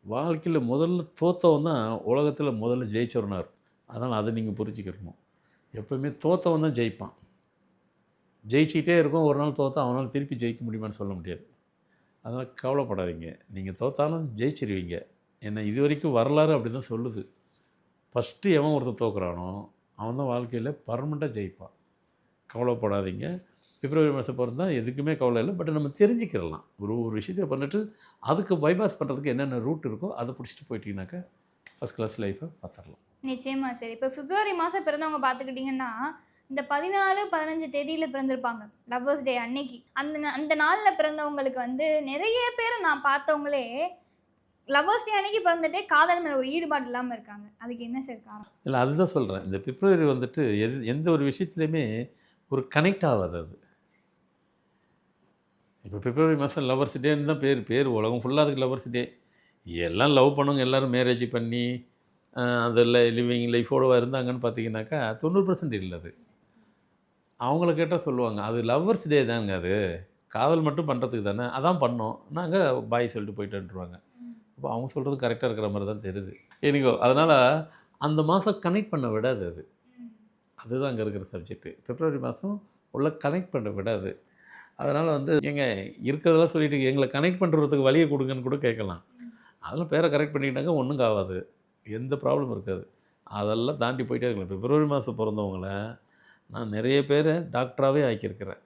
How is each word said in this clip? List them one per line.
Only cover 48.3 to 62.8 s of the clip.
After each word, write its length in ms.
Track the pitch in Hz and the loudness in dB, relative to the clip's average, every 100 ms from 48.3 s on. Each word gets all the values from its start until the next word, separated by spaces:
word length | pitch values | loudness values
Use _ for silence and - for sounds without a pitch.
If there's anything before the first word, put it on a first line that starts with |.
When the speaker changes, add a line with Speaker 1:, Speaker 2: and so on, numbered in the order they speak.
| 208 214 _ | -20 -20 _
Speaker 1:
இல்ல, 160 | - 131 | -2 2
அதுதான் 280 | 127 151 180 | 2 2 2
சொல்றேன். 380 | 151 113 95 | 2 -2 -4
இந்த 140 | 92 98 | -4 -6
பிப்ரவரி 440 | 113 131 196 180 | -6 0 4 6
வந்துட்டு 580 | 151 131 123 - 135 104 | 4 2 -2 0 2 2
எது, 260 | 110 135 110 | 0 0 -2
எந்த 240 | 135 160 | 0 2
ஒரு 220 | 160 139 | 4 2
விஷயத்துலையுமே 760 | 135 175 - 156 160 123 110 120 _ _ _ _ | 0 -4 -2 0 0 0 -2 -6 _ _ _ _
ஒரு 200 | 135 131 | -4 0
கனெக்ட் 320 | 147 170 196 160 | 2 2 2 2
ஆகாது 320 | 113 90 85 | 2 0 -4
அது. 200 | 80 - _ _ _ _ _ _ _ _ _ _ _ _ _ _ _ _ _ _ _ _ _ _ | -10 -14 _ _ _ _ _ _ _ _ _ _ _ _ _ _ _ _ _ _ _ _ _ _
இப்போ 140 | 104 101 | -12 -6
பிப்ரவரி 380 | 123 120 160 156 | -4 4 4 4
மாசம் 280 | 139 - | 2 0
லவ்வர்ஸ் 340 | 131 127 143 139 | 0 2 2 0
டேன்னு 240 | 135 151 | 2 2
தான் 140 | 143 151 | 2 0
பேர். 240 | 135 135 | 2 0
பேர் 240 | 101 117 139 | 2 2 2
உலகம் 320 | 113 107 120 | 2 0 0
ஃபுல்லா 220 | 120 139 | 0 4
அதுக்கு 220 | 151 135 | 4 2
லவ்வர்ஸ் 280 | 131 127 123 | -2 -2 -4
டே. 280 | 123 120 - _ _ _ _ | -4 -4 -10 _ _ _ _
எல்லாம் 460 | - 85 85 87 139 | -10 -4 -2 2 6
லவ் 280 | 139 135 143 | 8 8 6
பண்ணவங்க 200 | 143 143 | 2 2
எல்லாரும் 340 | 127 135 135 | 2 2 2
மேரேஜ் 380 | 123 127 120 120 | 2 2 2 0
பண்ணி, 560 | 120 117 120 120 123 123 _ _ _ _ - | -2 -2 -2 -2 -4 -10 _ _ _ _ -2
அ, 260 | 123 120 | 0 2
அதில் 320 | 120 117 | 2 6